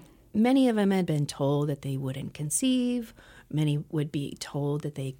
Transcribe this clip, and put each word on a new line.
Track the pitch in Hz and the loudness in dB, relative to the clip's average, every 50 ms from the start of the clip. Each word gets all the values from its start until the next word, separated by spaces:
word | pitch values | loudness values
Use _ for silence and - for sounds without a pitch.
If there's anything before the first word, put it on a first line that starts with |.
| - - - - - _ - | -6 -10 -20 -20 -16 _ 0
Many | 208 226 247 262 277 262 247 | 2 4 4 6 6 6 4
of | 220 | 4
them | 214 202 196 | 4 4 4
had | 196 190 180 | 4 2 2
been | 170 156 147 147 | 2 0 0 0
told | - - - 143 139 147 143 147 151 | -2 -2 -2 0 2 2 2 2 0
that | 139 139 - | -2 -4 -4
they | 139 135 | -4 -4
wouldn't | 135 139 131 131 131 160 143 - | -4 -4 -6 -6 -6 -8 -10 -8
conceive. | - 151 147 - - 262 262 254 254 247 247 247 247 226 220 - - - - - - - - | -8 -6 -4 -2 0 0 2 2 2 0 0 -2 -4 -4 -8 -14 -20 -20 -20 -20 -20 -12 -4
Many | - 151 156 151 143 147 - - | -2 0 2 2 2 0 -2 -2
would | - 156 147 156 | -2 -2 -2 -2
be | - 147 143 - - - | -2 -4 -4 -6 -8 -10
told | - - - 143 143 143 147 147 | -10 -8 -4 -4 -2 -2 -2 -2
that | - 143 147 | -4 -6 -8
they | - 135 135 131 - | -8 -8 -8 -10 -10